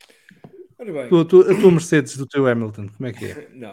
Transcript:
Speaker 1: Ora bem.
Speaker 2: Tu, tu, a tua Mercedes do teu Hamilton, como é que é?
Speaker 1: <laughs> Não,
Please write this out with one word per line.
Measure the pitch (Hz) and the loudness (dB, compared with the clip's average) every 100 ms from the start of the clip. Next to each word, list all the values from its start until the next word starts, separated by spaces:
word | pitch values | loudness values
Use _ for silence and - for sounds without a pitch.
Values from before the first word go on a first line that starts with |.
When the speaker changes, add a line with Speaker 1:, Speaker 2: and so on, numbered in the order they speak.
| _ _ _ _ - - - _ | _ _ _ _ -20 -20 -20 _
Speaker 1:
Ora | 220 | -12
bem. | 151 120 | -12 0
Speaker 2:
Tu, | 170 165 | 0 4
tu, | 185 | 4
a | 190 196 | 4 4
tua | 196 | 4
Mercedes | 160 - 156 123 131 | 4 2 -2 -2 -10
do | 139 | -8
teu | 143 131 | -2 0
Hamilton, | 117 110 107 104 | -2 -6 -12 -16
como | - 127 | -14 -14
é | |
que | - 101 | -12 -14
é? | 147 - | -14 -20
Speaker 1:
<laughs> | |
Não, | 127 107 | -20 -20